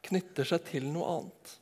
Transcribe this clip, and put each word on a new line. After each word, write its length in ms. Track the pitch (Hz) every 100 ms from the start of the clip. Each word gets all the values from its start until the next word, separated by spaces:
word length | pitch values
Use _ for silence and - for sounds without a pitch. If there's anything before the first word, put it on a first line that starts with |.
| -
knytter 400 | 185 180 - 131
seg 160 | 170 -
til 180 | 135 135
noe 200 | 160 - 170
annet. 360 | - - - -